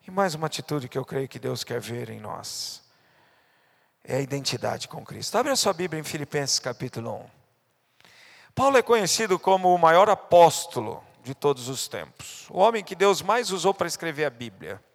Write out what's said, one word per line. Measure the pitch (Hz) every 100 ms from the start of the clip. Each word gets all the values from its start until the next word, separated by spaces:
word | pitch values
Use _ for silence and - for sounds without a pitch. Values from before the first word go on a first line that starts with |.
| -
E |
mais | 185 190
uma | 156 156
atitude | - - 151 123
que | 135
eu | 127
creio | 139 135
que | -
Deus | 131 123
quer | - 120
ver | 107 120 110
em | 110
nós | 107 - - - - - _ _ _ _ _ _ _ _ _ _ _ _
é | - 127
a |
identidade | 135 139 135 120 - - -
com | 160 110
Cristo. | - - 202
Abre | 269
a | 262
sua | 214
Bíblia | 170 180 156
em |
Filipenses | 147 160 143 151 139 -
capítulo | 131 120 127 117 113
um. | 104 - _ _ _ _ _ _ _ _ _ - - _ -
Paulo | 269 269
é |
conhecido | 226 233 180 - 220 180
como | - 190 185
o | 180
maior | 165 170 208
apóstolo | 196 - 175 170 - - - 107 - - _
de | 123 -
todos | 143 135 120
os | 131 -
tempos, | 101 76 _ - - -
o | 180
homem | 208 226
que | 185 180
Deus | 196 180
mais | 185 226 214
usou | 185 170 196
para | 170
escrever | - 165 143 147
a |
Bíblia. | 120 120 95 78 98 _